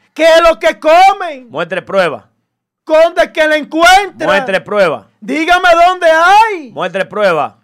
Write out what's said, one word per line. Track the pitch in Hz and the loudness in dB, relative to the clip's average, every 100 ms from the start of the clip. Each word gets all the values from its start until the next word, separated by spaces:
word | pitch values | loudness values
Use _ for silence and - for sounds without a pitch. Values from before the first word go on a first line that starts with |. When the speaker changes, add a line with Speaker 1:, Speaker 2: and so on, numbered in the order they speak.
| _ | _
Speaker 1:
¿Qué | - | -2
es | 320 330 | 2 4
lo | 339 320 | 2 0
que | 320 311 | -2 -2
comen? | 311 330 381 403 359 269 247 | 2 4 4 2 -6 -12 -12
Speaker 2:
Muestre | 147 170 185 | -10 -8 -8
prueba. | 117 196 170 123 _ _ _ _ _ _ | -6 -2 -2 -4 _ _ _ _ _ _
Speaker 1:
¿Dónde | - 311 330 339 | -2 2 2 0
es | 311 | -4
que | - 311 | -2 -2
la | 302 | -2
encuentran? | 285 311 339 370 392 - 311 | -4 0 2 2 0 -6 -4
Speaker 2:
Muestre | - 254 185 | -2 -2 -6
prueba. | - 208 180 131 - _ | -4 -2 -2 -4 -12 _
Speaker 1:
Dígame | 202 285 320 359 370 339 349 | -8 -6 -2 0 2 2 2
dónde | 370 339 | 2 0
hay. | 320 349 415 453 381 262 | 2 2 2 2 -2 -12
Speaker 2:
Muestre | 147 180 185 | -10 -8 -6
prueba. | 180 196 202 160 123 _ | -6 -2 -2 0 -4 _